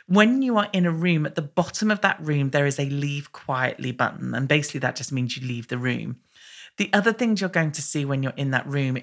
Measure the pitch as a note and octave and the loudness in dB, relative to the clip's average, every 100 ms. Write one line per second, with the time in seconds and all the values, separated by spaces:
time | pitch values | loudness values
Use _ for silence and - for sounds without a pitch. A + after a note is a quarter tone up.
0 | - F#3+ A3 C4 C4 A3 G3+ F#3+ F3 D#3+ | 2 6 6 6 2 2 2 2 2 2
1 | F3 E3 D3+ - C#3+ - E3+ - G#3+ G#3 | 2 2 0 -2 -4 0 0 0 0 2
2 | G3 - D#3 D3 C#3 D3 C#3+ C#3 C#3 C#3+ | 0 -2 -2 0 2 2 0 0 -2 -2
3 | C#3+ C#3+ C#3+ - - C3 B2+ - B2+ B2 | -4 -6 -10 -14 -4 -2 -2 -2 -6 0
4 | B2 - B2 A#2 C3 D3+ D3 C3+ B2+ - | -2 -2 -6 -2 2 2 0 -2 -4 -4
5 | B2+ C3+ B2 - B2+ A#2+ A2 B2 B2 A#2 | -6 -4 -4 -4 -8 -8 -6 -4 -2 -4
6 | A2 B2 _ _ - - - - G3+ G#3 | -6 -10 _ _ -20 -20 -16 -6 0 2
7 | A3 A3 A#3+ G3+ F#3+ F#3 D#3 D3 - D3+ | 2 2 0 0 0 0 0 -2 -4 -4
8 | C#3 C3+ C3+ - C#3 C3 D3 C#3+ C3+ B2+ | -2 -2 -2 -2 -2 -2 -2 -2 0 -2